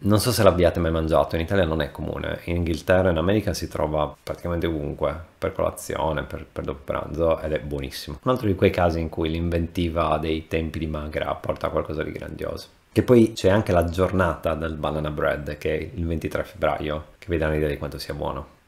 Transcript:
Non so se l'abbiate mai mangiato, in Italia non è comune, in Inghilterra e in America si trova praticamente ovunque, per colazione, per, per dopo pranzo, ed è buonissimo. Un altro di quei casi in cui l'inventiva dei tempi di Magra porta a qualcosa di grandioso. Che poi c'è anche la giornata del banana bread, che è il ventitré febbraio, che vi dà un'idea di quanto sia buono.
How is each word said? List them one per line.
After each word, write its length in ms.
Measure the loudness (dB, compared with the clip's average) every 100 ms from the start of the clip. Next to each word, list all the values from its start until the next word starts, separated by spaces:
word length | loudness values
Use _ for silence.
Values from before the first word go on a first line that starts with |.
Non 180 | 2 2
so 120 | 4
se 120 | 6
l'abbiate 360 | 6 8 4 4
mai 120 | 2
mangiato, 440 | 2 2 2 2 0
in 60 |
Italia 240 | 0 2 2
non 160 | 2
è 80 | -2
comune, 500 | -4 -6 -6 -6 -6
in 140 | -4 -2
Inghilterra 500 | 0 -2 4 4 4
e 40 |
in 40 | 2
America 340 | 2 2 0 -2
si 120 | -4
trova 480 | -2 -2 0 -2 -4
praticamente 460 | -12 -8 -4 -2 -2
ovunque, 680 | -2 -4 -2 -2 -4 -10 -8
per 160 | -6
colazione, 720 | -2 -2 -4 -6 -4 -2 -2
per, 220 | -4 -10 -12
per 120 | -10
dopo 180 | -8 -8
pranzo, 560 | -6 -6 -4 0 2 2
ed 140 | 0
è 60 | -4
buonissimo. 580 | -4 -6 -6 -10 -12 -6
Un 80 | -2
altro 160 | 0 2
di 80 | 4
quei 160 | 4
casi 280 | 4 2 2
in 80 | -4
cui 220 | -2 -2
l'inventiva 880 | 0 0 0 -2 0 -2 0 0 0
dei 300 | 0 -4 -2
tempi 320 | -4 -2 -4
di 80 | -4
Magra 460 | -4 -6 -4 -4 -4
porta 320 | -4 -4 -2
a 20 |
qualcosa 320 | -2 -4 -4
di 100 | -4
grandioso. 560 | -6 -10 -8 -8 -8 -12 _ _
Che 120 | 0
poi 300 | 6 8 8
c'è 160 | 4 4
anche 220 | 4 4
la 140 | 4 2
giornata 720 | 2 2 4 2 0 -2 -2
del 180 | -4
banana 380 | -4 -4 -2 -4
bread, 460 | 0 0 0 -4 -6
che 200 | -2 -2
è 120 | -4
il 120 | -4 -4
ventitré 360 | -2 -2 -4
febbraio, 680 | -6 -2 -2 0 -2 -6 -8 -16
che 80 | -4
vi 80 | 0
dà 100 | 0
un'idea 220 | 0 0
di 80 | -2
quanto 220 | -6 -8
sia 160 | -10 -6
buono. 400 | -6 -8 -12 _